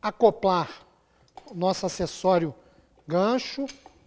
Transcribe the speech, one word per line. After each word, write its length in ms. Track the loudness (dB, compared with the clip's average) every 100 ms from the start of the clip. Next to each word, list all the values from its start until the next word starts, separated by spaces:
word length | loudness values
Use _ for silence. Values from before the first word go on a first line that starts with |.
acoplar 640 | -6 4 4 4 0 0 -2 -8 -20 _ _ _ _ -20 -16
o 60 |
nosso 320 | -4 -2 -2 -4
acessório 640 | -4 -6 -2 2 4 2 -6 -20 _ _ _ -4
gancho 600 | 0 2 0 -4 -8 -8 -8 -20 _